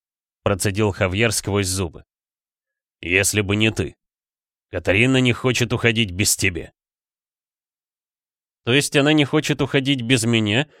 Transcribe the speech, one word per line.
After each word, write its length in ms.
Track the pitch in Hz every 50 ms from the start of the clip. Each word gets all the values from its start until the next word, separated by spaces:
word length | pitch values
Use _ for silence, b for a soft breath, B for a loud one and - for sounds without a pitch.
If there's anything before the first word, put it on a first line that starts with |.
| _ _ _ _ _ _ _ _ -
процедил 480 | 101 101 87 - 107 95 101 110 104
Хавьер 400 | 90 - 104 90 90 101 117 113
сквозь 360 | 101 - - 104 98 101 98 90
зубы. 380 | 92 98 95 76 - - - _ _ _ _ _ _ _ _ _ _ _ _ _ _ _ _ _ _ _
«Если 400 | - 82 90 95 101 - - 104
бы 140 | 104 92 104
не 160 | 107 110 110
ты. 240 | 110 - 85 65 - _ _ _ _ _ _ _ _ _ _ _ _ _ _ _
Катарина 480 | - 90 80 90 90 104 120 131 135 127
не 160 | 127 123 110
хочет 400 | - - 127 120 - 123 107 123
уходить 380 | 110 - 117 110 113 113 95
без 240 | 87 92 - - -
тебя». 360 | - 98 95 87 78 67 - _ _ _ _ _ _ _ _ _ _ _ _ _ _ _ _ _ _ _ _ _ _ _ _ _ _ _ _ _ _ _ _ _ _ _ _ _ _ _
«То 100 | 117 123
есть 220 | 143 139 - -
она 180 | 147 135 147 156
не 120 | 151 143
хочет 360 | - - 156 - - 147 -
уходить 400 | 143 123 - 139 131 139 139 131
без 240 | 117 117 131 120 110
меня, 440 | 117 117 113 107 104 104 127 151 b b b